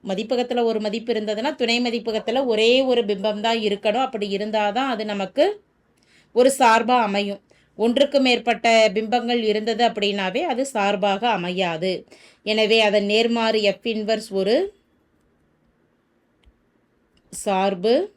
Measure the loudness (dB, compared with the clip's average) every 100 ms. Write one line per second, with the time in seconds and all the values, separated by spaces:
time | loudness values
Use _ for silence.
0 | -6 -6 -2 -2 -2 0 0 0 -4 -6
1 | -4 -4 -2 -4 -4 -2 -2 0 0 -4
2 | -4 -4 -2 -2 0 2 4 4 4 0
3 | 0 -2 -2 -2 -2 -2 -2 -2 -2 0
4 | -2 -4 -6 -6 -4 -2 -2 -2 -4 -4
5 | -6 -6 -6 0 0 0 _ _ _ _
6 | _ _ _ 2 2 4 4 4 4 2
7 | 2 -2 -4 -8 _ _ _ -2 0 2
8 | 2 4 2 2 0 0 4 6 4 2
9 | -2 -2 0 -2 0 0 -2 0 0 0
10 | -4 -2 -4 -2 -4 -4 -4 -2 0 0
11 | 0 0 0 -2 -2 -2 -4 -2 -4 -4
12 | -10 -20 -20 _ -4 0 2 4 4 2
13 | 2 2 2 0 0 2 0 -2 -6 -4
14 | -2 -4 -4 -4 0 0 -2 _ _ _
15 | _ _ _ _ _ _ _ _ _ _
16 | _ _ _ _ _ _ _ _ _ _
17 | _ _ _ -8 -2 0 0 0 2 2
18 | 0